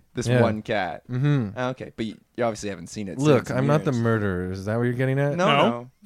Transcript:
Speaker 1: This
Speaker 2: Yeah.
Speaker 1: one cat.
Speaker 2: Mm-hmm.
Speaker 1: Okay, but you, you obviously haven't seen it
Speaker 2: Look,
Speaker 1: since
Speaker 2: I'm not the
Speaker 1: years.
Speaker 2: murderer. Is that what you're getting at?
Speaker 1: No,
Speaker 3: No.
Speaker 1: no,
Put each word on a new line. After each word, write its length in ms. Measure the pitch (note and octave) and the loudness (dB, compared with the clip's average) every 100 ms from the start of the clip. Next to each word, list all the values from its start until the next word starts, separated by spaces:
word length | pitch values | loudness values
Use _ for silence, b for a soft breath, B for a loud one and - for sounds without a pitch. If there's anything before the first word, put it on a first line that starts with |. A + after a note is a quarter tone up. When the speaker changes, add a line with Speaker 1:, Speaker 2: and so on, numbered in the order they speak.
| _ | _
Speaker 1:
This 120 | - A2+ | -4 2
Speaker 2:
Yeah. 160 | B2 | 4
Speaker 1:
one 220 | A#2 G#2+ | 4 2
cat. 400 | - G#2+ F2 - - | -2 -2 -2 -6 -6
Speaker 2:
Mm-hmm. 520 | B2+ D3 C#3+ G#2 A2 | 0 2 2 0 -4
Speaker 1:
Okay, 320 | B2+ C3 - - | -6 -6 -10 -6
but 80 | A2+ | -6
you, 100 | - _ - | -8 _ -4
you 80 | |
obviously 260 | A#2 G#2+ G#2 | -2 -2 -6
haven't 180 | F2+ E2+ | -8 -10
seen 200 | A2 G2 | -10 -8
it 120 | G#2 | 0
Speaker 2:
Look, 300 | D3 B2 - | 4 4 2
Speaker 1:
since 60 | B2 | 0
Speaker 2:
I'm 120 | C#3 | 2
not 180 | D3+ D3+ | 2 2
the 60 | |
Speaker 1:
years. 100 | B2 | 0
Speaker 2:
murderer. 500 | A#2 A2+ G2+ F2+ F#2 | 2 2 0 -2 -4
Is 140 | F#2+ G2 | -6 -4
that 100 | A#2 | -2
what 60 | B2 | -2
you're 80 | |
getting 260 | A#2+ C3 C3+ | 0 -2 0
at? 160 | C#3+ E3 | -2 0
Speaker 1:
No, 100 | F#3 | 2
Speaker 3:
No. 100 | C#3+ | 4
Speaker 1:
no, 280 | F#3 A#2+ B2 _ | 4 0 -8 _